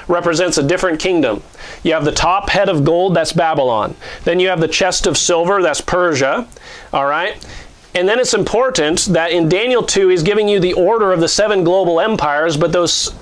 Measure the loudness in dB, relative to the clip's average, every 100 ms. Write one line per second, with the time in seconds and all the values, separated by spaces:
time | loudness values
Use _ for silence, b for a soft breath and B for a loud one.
0 | B 0 0 0 0 0 0 0 0 -2
1 | 0 0 0 -2 -8 B B B -2 0
2 | 0 0 0 0 0 0 2 2 2 2
3 | 2 0 0 0 0 2 0 0 -2 -8
4 | B B -2 0 2 0 0 0 0 0
5 | -2 0 0 0 2 2 0 -2 -2 0
6 | 0 0 0 -2 -6 B B B B -2
7 | 0 -2 -4 -8 B B B B B -2
8 | 0 0 0 0 0 0 0 0 0 0
9 | 0 0 0 0 2 0 2 0 0 2
10 | 2 2 2 0 2 2 0 2 2 2
11 | 2 2 0 0 2 2 2 2 2 2
12 | 0 0 0 0 0 0 0 2 0 -2
13 | -6 -10